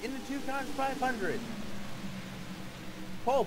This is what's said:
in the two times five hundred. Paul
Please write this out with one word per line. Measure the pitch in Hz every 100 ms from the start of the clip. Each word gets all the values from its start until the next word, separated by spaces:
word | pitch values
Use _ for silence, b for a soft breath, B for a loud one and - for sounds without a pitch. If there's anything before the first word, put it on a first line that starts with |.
in | 220
the | 269 214
two | 277 269
times | 277 269
five | 269 269 262
hundred. | 262 233 180 117 - - - - - - - - - 196 - - - - - - - 185
Paul | - 269